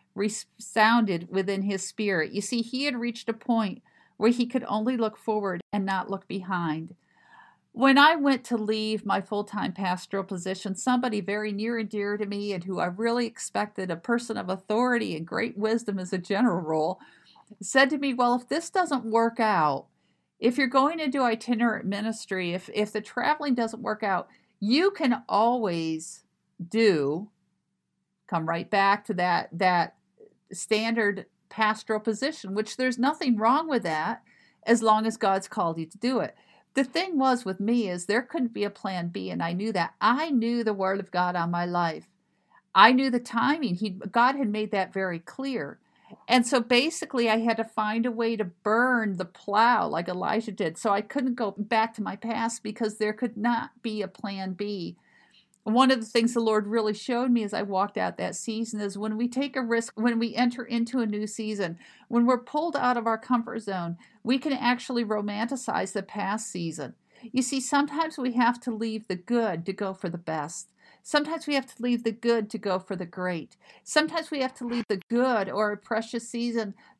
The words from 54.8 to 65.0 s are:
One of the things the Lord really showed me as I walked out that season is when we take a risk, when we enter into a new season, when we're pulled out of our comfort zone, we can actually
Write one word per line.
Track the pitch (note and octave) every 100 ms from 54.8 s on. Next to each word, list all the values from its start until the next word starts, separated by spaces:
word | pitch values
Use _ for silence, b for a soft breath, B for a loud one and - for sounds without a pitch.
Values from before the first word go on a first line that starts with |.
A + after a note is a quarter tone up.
| E3+ F3 b b b b b b G#3+
One | A#3 C4
of | B3
the | A3
things | A#3+ A#3
the | A#3+
Lord | A3+ G#3+ G#3
really | A3+ G#3+ G#3
showed | - A#3+ B3+
me | A#3
as | G3+
I | G#3
walked | G3+ F#3+ G3+ G3+
out | F#3 -
that | F3+ -
season | - A3 A3+ G#3
is | G3+ G3
when | G#3+ G#3+
we | A#3+
take | B3+ C#4 C#4
a |
risk, | A#3 A#3 A#3 -
when | A#3 A3+
we | A#3
enter | - B3 A#3+
into | - A#3 A#3 C4
a | G#3+
new | G#3 G#3+
season, | - G#3+ G3+ F3 E3 B B B
when | A#3 A#3+
we're | B3
pulled | A#3+ D4+ E4+ C#4
out | B3+ A#3+
of | A3+
our | A3
comfort | - B3 A3+ A#3
zone, | G3+ F#3 E3+ E3+ b b
we | G#3+ C4
can | D4+
actually | C4+ A#3+ B3 - A#3+